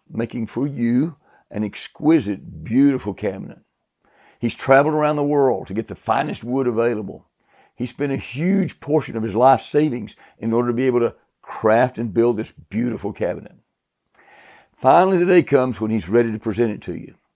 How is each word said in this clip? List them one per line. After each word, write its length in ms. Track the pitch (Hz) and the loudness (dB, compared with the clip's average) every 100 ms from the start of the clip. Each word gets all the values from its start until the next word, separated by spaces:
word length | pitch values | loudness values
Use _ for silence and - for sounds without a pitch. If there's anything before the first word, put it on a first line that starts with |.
| _ | _
making 400 | 104 117 123 110 | -8 -8 -6 -8
for 180 | 117 143 | -6 -6
you 500 | 139 120 123 165 - _ _ _ | -2 0 0 -2 -6 _ _ _
an 140 | 107 | -6
exquisite, 1000 | 104 - - - 151 160 101 98 80 78 | -6 -8 -18 -4 2 2 2 -8 -10 -14
beautiful 520 | 78 120 143 127 104 | -2 2 2 2 -4
cabinet. 460 | 92 104 98 - - _ _ _ _ _ _ _ - | -6 -6 -6 -12 -18 _ _ _ _ _ _ _ -6
He's 160 | 117 | -6
traveled 400 | - - 135 143 | -4 4 4 4
around 220 | 151 151 147 | 2 0 0
the 80 | |
world 440 | 143 147 135 98 - | 0 2 2 0 -4
to 60 | |
get 120 | 101 110 | -6 -6
the 80 | |
finest 500 | 95 - 113 151 - | -8 -2 -2 -2 -6
wood 220 | 117 131 123 | -4 -2 0
available. 600 | 110 117 107 101 - _ _ _ _ _ | 2 0 0 -6 -12 _ _ _ _ _
He 120 | - 123 | -10 -10
spent 260 | - 143 | -6 -4
a 40 | 135 | -4
huge 640 | - 123 175 196 165 - | -8 -4 0 0 -2 -6
portion 360 | - 151 135 117 | -2 -2 -2 -6
of 60 | |
his 120 | 110 | -4
life 280 | 98 127 127 | 2 4 4
savings 520 | - 147 156 120 98 - _ - | 2 0 0 -2 -10 -16 _ -8
in 140 | 117 | -2
order 160 | 117 120 | 0 0
to 60 | |
be 120 | 120 131 | 0 2
able 140 | 123 | 2
to 160 | 117 - _ _ | 0 -4 _ _
craft 540 | - - 110 110 127 - | -18 -2 2 4 2 0
and 160 | 117 | -4
build 240 | 95 117 107 | 2 2 2
this 140 | - - - | -6 -12 -8
beautiful 420 | 107 120 113 101 | -4 -4 -4 -8
cabinet. 420 | 98 92 78 - _ _ _ _ _ _ _ _ - - - _ | -4 -6 -6 -12 _ _ _ _ _ _ _ _ -20 -20 -20 _
Finally, 460 | _ 131 160 190 185 | _ 4 6 6 2
the 80 | 175 | 4
day 160 | 180 | 4
comes 380 | - 139 131 113 | 4 2 0 -2
when 100 | 110 | -2
he's 180 | 110 85 | -2 2
ready 240 | 117 117 | 2 2
to 60 | 107 | -2
present 340 | 113 101 117 | -6 0 -2
it 80 | 104 | -2
to 160 | - 82 | -8 -10
you. 180 | - - _ | -12 -20 _